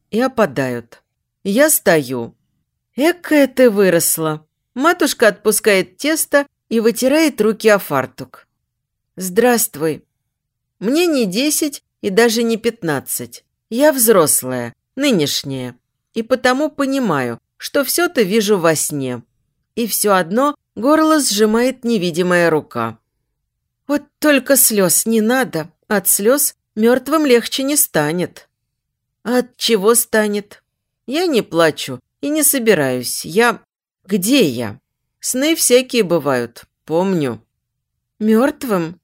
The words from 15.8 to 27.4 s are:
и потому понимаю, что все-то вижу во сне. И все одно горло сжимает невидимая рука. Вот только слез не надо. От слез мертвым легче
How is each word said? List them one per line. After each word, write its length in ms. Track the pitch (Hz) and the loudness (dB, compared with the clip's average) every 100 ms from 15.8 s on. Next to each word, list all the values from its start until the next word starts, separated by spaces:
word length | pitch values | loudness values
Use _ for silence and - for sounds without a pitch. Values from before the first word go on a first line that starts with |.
| _ _ _ | _ _ _
и 100 | 233 | -10
потому 460 | 226 254 254 254 302 | -4 -2 0 0 -2
понимаю, 680 | 294 269 269 226 147 123 117 _ _ | -4 -4 -2 -2 -2 -2 -8 _ _
что 260 | - 285 | -6 -4
все-то 380 | 269 - 349 285 | -2 -2 -2 0
вижу 360 | 185 226 202 202 | 0 0 2 2
во 160 | 165 151 | 2 0
сне. 460 | - 147 131 123 - _ _ _ _ - | -4 -6 -6 -8 -12 _ _ _ _ -8
И 100 | 226 | -6
все 280 | - 202 | -2 0
одно 420 | 190 165 214 285 285 _ - | 0 0 0 0 -2 _ -4
горло 440 | 240 311 311 311 | 0 2 4 2
сжимает 640 | 262 202 220 220 254 262 | 0 0 0 2 -2 -2
невидимая 640 | 233 226 175 160 180 175 170 | -2 -2 -2 -2 0 2 2
рука. 480 | 156 - 120 113 - _ _ _ _ _ _ _ _ - | 0 -2 -6 -6 -8 _ _ _ _ _ _ _ _ -6
Вот 180 | 285 - _ | -4 -4 _
только 360 | 302 277 262 269 | 0 0 2 2
слез 500 | - 214 185 - - | 2 2 2 0 0
не 140 | 226 | 0
надо. 500 | 214 254 214 160 156 _ _ | 2 0 0 -4 -8 _ _
От 180 | 208 185 | -4 -2
слез 480 | - 202 220 - - _ - | 0 2 2 0 -6 _ 0
мертвым 500 | 220 254 254 320 302 | 2 2 0 0 4
легче 380 | 233 | 2